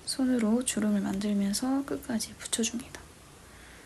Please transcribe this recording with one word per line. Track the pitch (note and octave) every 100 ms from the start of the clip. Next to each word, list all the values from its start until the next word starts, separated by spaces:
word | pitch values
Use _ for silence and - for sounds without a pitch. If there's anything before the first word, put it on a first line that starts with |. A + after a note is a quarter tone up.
| -
손으로 | - C4 B3 G#3+ A#3 B3+
주름을 | - G#3+ G#3
만들면서 | G3 G3 G#3 G3+ G3 G#3 B3+ C4+ C#4
끝까지 | - - A3+ -
붙여줍니다. | - - - A3+ A#3 - - - - - - - - - -